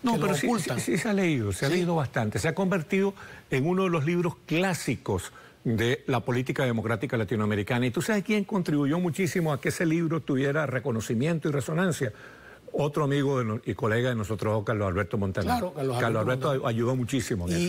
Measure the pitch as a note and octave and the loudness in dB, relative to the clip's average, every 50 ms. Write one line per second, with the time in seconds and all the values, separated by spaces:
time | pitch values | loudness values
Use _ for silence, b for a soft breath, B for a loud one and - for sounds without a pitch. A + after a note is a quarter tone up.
0 | - A#3+ A3+ D3+ D3 G3+ F#3 D3+ E3 F#3 A#3+ G#3 D3+ - B2 A2+ - - B3 F#3 | 0 0 0 2 2 0 0 0 2 0 0 0 0 -2 -4 -2 0 0 0 0
1 | - A3+ G3+ G3 F#3+ E3+ D3+ B2+ G#2+ G2+ F#2+ - C#3 C3+ E3+ F#3 F3 E3+ E3+ D#3+ | 0 0 0 2 2 2 2 2 0 -2 -2 0 0 0 2 2 2 2 0 0
2 | C#3 - - C3 A2+ G#2+ - A2 - E3 D#3+ F3+ G3 F#3 G3+ F3+ D3 - G3 F#3+ | 0 0 -2 -2 -2 0 -2 -2 -2 -2 0 0 0 2 2 0 0 0 2 2
3 | G3 G3 G3 B B B B B B - - C3 C3+ E3 F#3 F#3 F#3+ F#3 E3+ D#3+ | 2 2 -2 B B B B B B -2 0 0 2 2 2 2 2 2 2 2
4 | C3+ E3 F3 F3 F3 E3+ - - - - D3+ E3 F#3 F#3+ F3 - - - A#2 F#2+ | 2 2 2 2 0 0 -2 -6 -6 -2 0 2 2 2 0 -2 -2 -2 -4 -2
5 | - - G2+ F2+ - - B B B B B B - C3 A2+ G#2+ A2+ A#2+ C3 - | -2 -2 -2 -2 -2 -6 B B B B B B -2 -2 0 2 2 2 0 0
6 | - - C3+ A#2+ - - B2 A#2+ C3 - C#3 D3 C#3 B2 A#2 A2+ G#2+ A2 A#2 G2 | 0 0 0 0 0 0 -2 0 0 -2 0 0 0 2 0 0 0 0 -2 -2
7 | - B2+ - A#2 A2 F#2 A#2+ G#2+ G#2+ G#2 G#2 G2+ G2+ - B2+ A#2+ B2+ B2+ - - | -2 -2 0 -2 0 0 0 0 2 2 2 0 0 0 0 0 0 0 0 -2
8 | - - A3 G3+ F3+ - G#3+ G#3+ G3 - G#3+ F#3+ E3+ - D3 D3 C#3+ C3+ D3+ F3 | 0 2 0 0 2 0 0 0 0 0 -2 -2 0 2 2 2 2 2 2 2
9 | F3+ F3 - - F#3+ C#3+ - F#3 E3 D#3 C#3+ B2 - D#3+ C3+ - F3+ D#3+ D#3+ E3+ | 0 0 0 0 -2 0 0 0 0 0 0 0 -2 -4 -2 0 0 2 2 2
10 | E3 D#3+ E3 D#3 - - C#3+ B2+ C3+ C#3+ C#3 D#3+ D3+ - - C3 - C#3+ A2+ A2+ | 2 0 -2 -2 -2 0 0 2 2 2 2 0 0 0 -2 -2 -2 -2 -2 -2
11 | G#2+ - B2 A2 C3+ D#3+ F3 D#3 - D#3+ C#3+ D3 - - D#3 E3 F#3+ F#3 C3+ - | -2 -2 0 0 2 0 0 0 -2 -2 -2 -2 -2 -2 0 0 2 2 2 0
12 | C#3 A2 B B B B B B B B B B B - - - C#3+ D3 C#3+ D#3+ | -2 -4 B B B B B B B B B B B -8 -2 -2 -2 0 0 0
13 | D3+ C#3 C#3 C#3+ C3+ C#3 C#3 B2+ A#2+ A2 G#2+ A#2 - - G2+ - A#2 A2 G#2+ A#2+ | 0 2 2 2 2 2 2 0 0 0 -2 -4 -4 -6 -4 0 0 2 2 2
14 | B2 B2+ B2 A2 G#2 - A2 F#2 G2+ G#2+ G#2 A2 G2+ B2 A#2 G#2 G2+ F#2+ F2 G2 | 2 0 0 -2 -2 -2 -2 -2 0 0 0 0 0 0 0 0 0 0 2 0
15 | G#2 - - G#2+ G2+ F#2+ F#2+ - F#2+ - - A#3+ F3+ F3+ - D3+ C3+ C3+ B2 A#2+ | 0 0 -2 -2 -2 0 -2 -2 0 0 0 0 -2 -4 -4 -4 -4 -2 0 0
16 | A#2+ A2+ A2 A2 G#2+ A#2 B2+ C3 C3 D#3 C#3 C3 - A#2+ A2+ A2+ A#2+ A#2+ C3 B2+ | 0 0 0 0 0 0 0 0 0 0 0 0 0 -2 0 0 0 0 0 0
17 | B2 - C#3 C3 - - B2 F#2+ F2 F2+ F2 - F3 | -2 0 -2 -2 0 -2 -4 -2 -2 -2 0 0 0